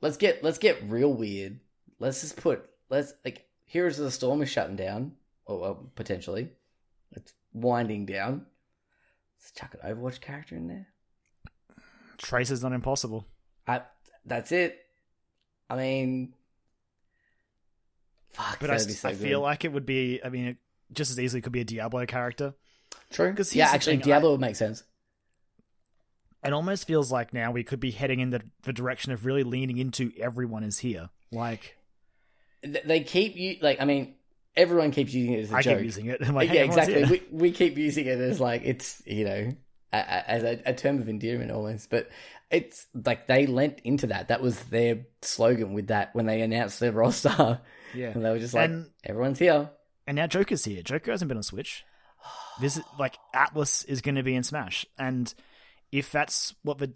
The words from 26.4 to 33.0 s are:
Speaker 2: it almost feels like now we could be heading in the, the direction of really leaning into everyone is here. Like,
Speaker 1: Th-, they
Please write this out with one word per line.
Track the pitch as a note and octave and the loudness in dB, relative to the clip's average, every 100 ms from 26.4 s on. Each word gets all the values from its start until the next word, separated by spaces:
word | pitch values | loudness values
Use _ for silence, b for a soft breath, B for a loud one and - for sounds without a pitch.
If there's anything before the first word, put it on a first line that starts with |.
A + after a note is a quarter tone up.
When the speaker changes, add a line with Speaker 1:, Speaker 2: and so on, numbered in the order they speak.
Speaker 2:
it | C#3 | -4
almost | D3 F3+ G3 - | -2 -2 -4 2
feels | D#3 B2+ | 2 2
like | B2+ A#2 | 0 -2
now | B2+ A#2 | -4 -2
we | A#2+ | -2
could | A#2 B2+ | -4 -4
be | B2+ | -4
heading | A2 C3+ B2+ | -2 -2 0
in | B2+ | 0
the, | A#2+ - _ | -2 -6 _
the | C3+ | -8
direction | A#2 B2+ B2+ C3+ | -4 -4 -4 -6
of | A#2 B2 | -4 0
really | C#3 | 0
leaning | A#2+ B2+ C3 B2 | 0 -2 -2 -2
into | C3 B2+ A#2+ - | -2 -2 -2 -2
everyone | A#2+ A#2 A#2+ A2 | -4 -2 -4 -4
is | G#2+ - | -2 -2
here. | B2 F2+ F2 _ - | -2 -4 -8 _ -10
Like, | A2+ A#2 A2 - - _ _ _ _ _ _ _ _ | -6 -4 -6 -12 -20 _ _ _ _ _ _ _ _
Speaker 1:
Th-, | C#3+ D3 D3+ | -8 -4 2
they | D#3+ | 2